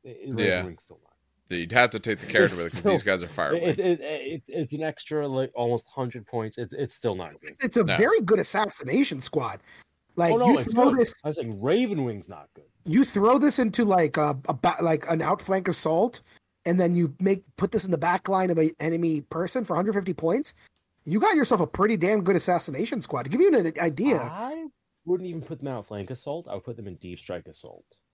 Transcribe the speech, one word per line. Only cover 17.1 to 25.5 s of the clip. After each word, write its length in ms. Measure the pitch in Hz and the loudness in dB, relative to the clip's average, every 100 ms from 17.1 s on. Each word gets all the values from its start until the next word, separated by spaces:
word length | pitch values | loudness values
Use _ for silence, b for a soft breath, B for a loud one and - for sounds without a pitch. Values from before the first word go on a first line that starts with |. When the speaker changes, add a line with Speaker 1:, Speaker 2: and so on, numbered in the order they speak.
| - | 0
Speaker 3:
make, 240 | 190 196 _ - | 0 0 _ -6
put 140 | 196 | -2
this 120 | 220 190 | -2 0
in 60 | |
the 60 | 160 | 0
back 300 | 165 180 - | 0 0 0
line 200 | 190 185 | 0 2
of 80 | 165 | 2
an 140 | 160 - | 2 0
enemy 420 | 151 165 170 156 | -2 0 0 -2
person 420 | - 160 180 262 220 | -4 -6 -2 -2 -2
for 80 | |
a 20 | 165 | 0
hundred 180 | 196 | 0
fifty 200 | 202 185 | 0 -2
points, 400 | 160 165 214 302 - b _ _ _ | -2 0 0 -4 -10 b _ _ _
you 160 | - 196 | -2 2
got 160 | 403 339 | 4 4
yourself 260 | 254 214 | 4 2
a 60 | 160 | 0
pretty 300 | - 208 220 | 2 2 2
damn 260 | 170 214 | 2 2
good 120 | 180 185 | 4 2
assassination 640 | - 175 - 139 220 247 | 2 2 0 -2 -4 -4
squad. 220 | - 131 | -4 -4
To 60 | 131 | -2
give 120 | 220 | 4
you 140 | 381 285 | 6 6
an 180 | 170 160 | 2 0
idea. 380 | 170 139 254 190 | -2 0 2 2
Speaker 1:
I 440 | 123 175 247 311 320 _ _ _ 165 | -2 -8 -8 -8 -12 _ _ _ -4
wouldn't 220 | 180 185 | -2 -2
even 120 | 165 | -10
put 180 | 127 | -10